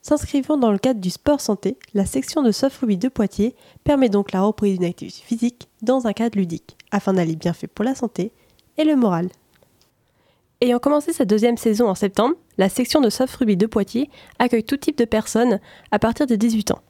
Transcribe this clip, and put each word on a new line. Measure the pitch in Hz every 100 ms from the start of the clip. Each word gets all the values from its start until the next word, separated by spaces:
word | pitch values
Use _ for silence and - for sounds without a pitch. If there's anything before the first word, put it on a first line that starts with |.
S'inscrivant | - 302 - 285 262 302
dans | 240
le | 202
cadre | 254 233
du | 185
sport | - - 294
santé, | - 202 185 254 -
la | 202 196
section | 269 269 320
de | 262
soft | 202 269 -
rugby | 233 190
de | 247
Poitiers | - 208 - 214 - - -
permet | - 285 254
donc | 202 202
la | 185
reprise | 196 214 202 185
d'une | 175
activité | 175 175 -
physique | - 233 240 240 - _
dans | 220 262 233
un |
cadre | 202 233 208
ludique, | 180 165 - _ _
afin | 202 -
d'aller | 190 165 160
bienfaits | 175 165 -
pour | -
la | 220
santé | 269 233 - 185 _ _ _ _ -
et |
le | 311 294
moral. | 226 170 180 _ _ _ _ _ _ _ _ _ _ _ _ _
Ayant | 247 240
commencé | 277 294 294
sa | 330
deuxième | 220 214 240 233
saison | 226 214 233
en |
septembre, | 185 202 190 233 349 _ -
la | 190
section | - 247 311
de | 247
soft | - 254 -
rugby | 233 185
de | 220
Poitiers | 220 202 233 294 - - -
accueille | 240 233
tout | 220 277
type | - 302
de |
personnes | 233 220 214 226 247 196 - - -
à | 208
partir | 226 226 285
de |
dix-huit | 220 233 226 202
ans. | - _